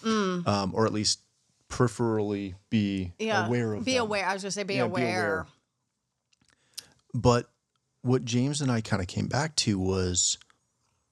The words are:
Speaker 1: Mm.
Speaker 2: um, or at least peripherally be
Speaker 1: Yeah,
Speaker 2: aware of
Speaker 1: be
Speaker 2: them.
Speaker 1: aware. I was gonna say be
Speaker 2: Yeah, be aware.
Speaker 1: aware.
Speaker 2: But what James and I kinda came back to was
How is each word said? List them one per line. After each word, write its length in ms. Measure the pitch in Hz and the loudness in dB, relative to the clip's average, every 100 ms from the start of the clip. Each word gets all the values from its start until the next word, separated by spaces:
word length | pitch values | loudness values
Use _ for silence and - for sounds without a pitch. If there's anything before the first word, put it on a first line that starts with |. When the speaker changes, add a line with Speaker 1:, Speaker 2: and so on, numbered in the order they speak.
Speaker 1:
Mm. 440 | 226 220 190 180 165 | -2 0 0 -2 0
Speaker 2:
um, 240 | 101 95 | 0 0
or 120 | 98 110 | 0 0
at 80 | |
least 260 | 107 104 - _ _ _ _ - | 0 -2 -4 _ _ _ _ -6
peripherally 840 | - 123 - 117 110 104 101 98 95 - | 0 0 2 0 0 0 -2 -4 -10 -2
be 420 | 113 101 98 92 - | 0 2 0 -4 -4
Speaker 1:
Yeah, 260 | 220 202 110 | -2 0 0
Speaker 2:
aware 280 | 123 113 | 0 0
of 100 | 104 214 | -2 -2
Speaker 1:
be 80 | |
Speaker 2:
them. 100 | 254 | 0
Speaker 1:
aware. 220 | 220 202 180 | 0 -2 -2
I 80 | |
was 80 | 196 | -4
gonna 80 | 190 | -6
say 120 | 190 | -6
be 120 | 196 196 | -2 0
Speaker 2:
Yeah, 80 | 226 | 0
be 40 | |
aware. 440 | 180 170 180 165 160 | 0 0 0 0 -2
Speaker 1:
aware. 60 | 160 _ _ _ _ _ _ _ _ _ _ _ _ - - _ _ | -6 _ _ _ _ _ _ _ _ _ _ _ _ -20 -20 _ _
Speaker 2:
But 360 | 113 123 120 - _ _ _ _ _ | 2 4 4 2 _ _ _ _ _
what 200 | 123 131 123 | 0 0 2
James 360 | 123 135 147 | 0 0 0
and 100 | 135 | 0
I 80 | 117 | 0
kinda 240 | 110 101 90 | 0 -2 -2
came 220 | 107 101 | -4 -2
back 280 | 123 156 - | 0 0 0
to 200 | - 95 | 2 2
was 600 | 92 95 92 90 - - _ _ _ _ _ _ _ | 2 2 0 0 0 -2 _ _ _ _ _ _ _